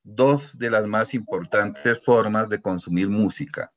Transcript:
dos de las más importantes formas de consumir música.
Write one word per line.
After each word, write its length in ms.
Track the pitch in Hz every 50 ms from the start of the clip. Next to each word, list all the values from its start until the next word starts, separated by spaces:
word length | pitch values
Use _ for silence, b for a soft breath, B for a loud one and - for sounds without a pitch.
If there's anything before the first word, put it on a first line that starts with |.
| -
dos 540 | 98 104 120 131 139 143 143 143 - -
de 120 | 117 120 117
las 160 | 113 107 107
más 280 | 104 107 110 110 - -
importantes 880 | 117 107 - 98 90 87 - - 104 104 104 - - - 120 117 - -
formas 460 | 127 120 113 107 107 107 110 110 104
de 120 | 107 104
consumir 480 | - 101 92 87 - 87 87 90 98 98
música. 640 | 104 107 104 92 - - - - - - - - _